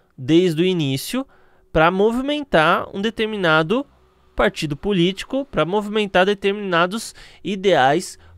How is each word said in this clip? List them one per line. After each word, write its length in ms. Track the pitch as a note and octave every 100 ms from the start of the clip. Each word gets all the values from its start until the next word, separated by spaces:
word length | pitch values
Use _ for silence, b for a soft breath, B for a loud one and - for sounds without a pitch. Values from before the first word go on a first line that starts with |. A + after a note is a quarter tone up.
| b -
desde 440 | B2+ E3 F#3 D#3
o 40 |
início 600 | F#3 F3+ C#3+ C3+ - B3 C4+ b b b b
pra 160 | E3 D#3+
movimentar 1000 | F#3+ G#3+ A#3+ C4+ D4 C#4+ F3 D#3 F#3+ -
um 80 | G3
determinado 840 | G#3+ A3 G#3+ G#3+ F3 D#3 D#3+ A#3+ C#4+ _ _ _ _
partido 420 | - G#3 - D#3 D3
político, 680 | G3+ G3 F3 F#3+ - C4
pra 200 | C#4 -
movimentar 600 | D#3 G#3 G#3 G#3+ G#3 F#3 F#3
determinados 880 | G3+ G3+ G#3 G3 E3+ F3+ A3+ - B B B
ideais 720 | E3+ G3 F#3+ D#3+ B2+ A3 - - b